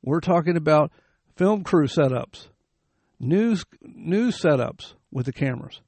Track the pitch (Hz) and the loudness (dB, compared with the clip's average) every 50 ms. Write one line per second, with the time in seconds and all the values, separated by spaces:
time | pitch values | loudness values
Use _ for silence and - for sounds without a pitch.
0 | - 131 143 165 - 175 180 175 160 165 175 170 156 156 151 151 151 - _ _ | -2 -2 -2 -2 2 2 2 2 2 2 -2 0 2 4 4 4 4 2 _ _
1 | _ _ _ _ _ _ _ - 175 190 214 208 180 - - 175 147 131 - 170 | _ _ _ _ _ _ _ 0 2 2 2 0 -2 2 2 2 2 2 2 0
2 | 147 131 127 123 120 - - - - - _ _ _ _ _ _ _ _ _ _ | 0 2 0 -4 -6 -10 -16 -20 -20 -20 _ _ _ _ _ _ _ _ _ _
3 | _ _ _ _ - 123 160 196 226 233 220 170 - _ _ _ - - - - | _ _ _ _ -4 0 0 2 2 2 0 -2 -4 _ _ _ -20 -20 -20 -14
4 | - 160 180 208 240 247 - - - 165 147 131 117 - - - - - - _ | -6 -2 0 0 0 0 -2 0 0 2 2 2 0 -4 -6 -14 -20 -20 -20 _
5 | _ _ - 135 123 139 123 - 143 135 127 117 - 110 - - _ | _ _ -8 -6 -6 -6 -4 -4 -4 -4 -4 -6 -10 -16 -20 -20 _